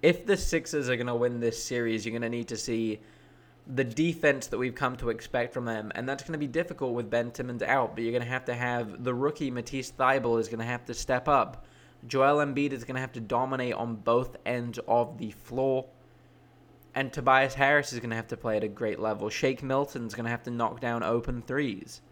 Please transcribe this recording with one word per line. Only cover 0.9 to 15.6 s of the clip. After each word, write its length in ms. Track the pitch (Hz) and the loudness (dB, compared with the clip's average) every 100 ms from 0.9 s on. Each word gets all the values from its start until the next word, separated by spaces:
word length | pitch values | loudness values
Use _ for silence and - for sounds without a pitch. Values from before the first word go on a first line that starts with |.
| 123 | 0
gonna 200 | 123 120 | 0 2
win 240 | 123 120 | 0 2
this 220 | 117 110 | -2 -2
series, 440 | - 123 117 110 110 | -4 0 0 0 -2
you're 60 | |
gonna 160 | 117 117 | -4 -4
need 180 | 120 117 | -4 -6
to 100 | 113 | -6
see 440 | - 113 113 107 - - - - - - - | -2 0 0 -2 -10 -20 -20 -20 -20 -20 -8
the 160 | 127 | -2
defense 640 | 127 113 165 165 151 135 - | -2 2 0 4 4 2 0
that 100 | 110 | -2
we've 180 | 127 | -2
come 220 | 123 135 127 | -2 -4 -2
to 120 | 120 | -4
expect 420 | 110 - 127 120 | -4 -4 -2 -2
from 120 | - | -4
them, 260 | 120 110 107 92 | -4 -4 -6 -6
and 120 | 127 | -6
that's 140 | 139 | -6
gonna 160 | - 160 | -6 -6
be 80 | 143 | -2
difficult 480 | 135 170 - 131 | -2 -4 -4 -2
with 160 | 120 110 | -2 0
Ben 240 | 117 120 | 0 0
Simmons 280 | - 123 123 | -4 -6 -4
out, 320 | - 135 117 113 | 2 4 2 0
but 80 | |
you're 80 | 117 | 0
gonna 120 | 120 | 0
have 200 | 120 127 | 0 -4
to 100 | 127 | -2
have 480 | 120 123 120 113 98 | -2 0 0 -2 -4
the 100 | 123 | -2
rookie 380 | 123 139 151 143 | 0 0 0 -4
Matisse 400 | 123 120 135 127 | -4 -6 -6 -8
Thybulle 480 | - 131 135 120 113 | 2 4 4 4 2
is 100 | 107 | 2
gonna 160 | 113 | -2
have 200 | 117 123 | -4 -4
to 100 | 123 | -6
step 340 | 120 - 127 127 | -8 0 0 4
up. 380 | 139 107 - - - - - 123 | 4 4 -2 -18 -20 -20 -20 -4
Joel 320 | 135 135 147 147 | 4 6 6 4
Embiid 240 | 135 143 | 2 0
is 140 | 135 | -2
gonna 160 | 117 131 | -6 -6
have 120 | 127 | -4
to 80 | 127 | -8
dominate 540 | 107 120 131 131 123 | -2 0 0 0 -2
on 220 | - 120 110 | -2 -4 -2
both 400 | 101 120 127 - - | 4 4 2 -6 -4
ends 320 | 123 120 117 - | -2 -4 -6 2
of 320 | 120 117 117 | 2 2 -2
the 140 | 110 | -10
floor. 540 | - - 120 | -10 -8 0